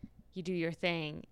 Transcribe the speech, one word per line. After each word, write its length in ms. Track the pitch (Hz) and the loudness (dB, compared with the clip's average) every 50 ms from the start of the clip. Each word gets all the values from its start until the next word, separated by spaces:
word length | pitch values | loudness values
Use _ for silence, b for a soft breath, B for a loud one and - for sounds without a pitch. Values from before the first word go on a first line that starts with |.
| B B - - - - - | B B -16 -20 -20 -10 -8
you 80 | 185 160 | -6 -2
do 100 | 180 185 | 0 0
your 200 | 175 160 165 160 | 2 2 0 0
thing. 520 | - - 175 170 165 156 151 151 - - - | 2 2 2 2 2 0 -2 -4 -8 -10 -12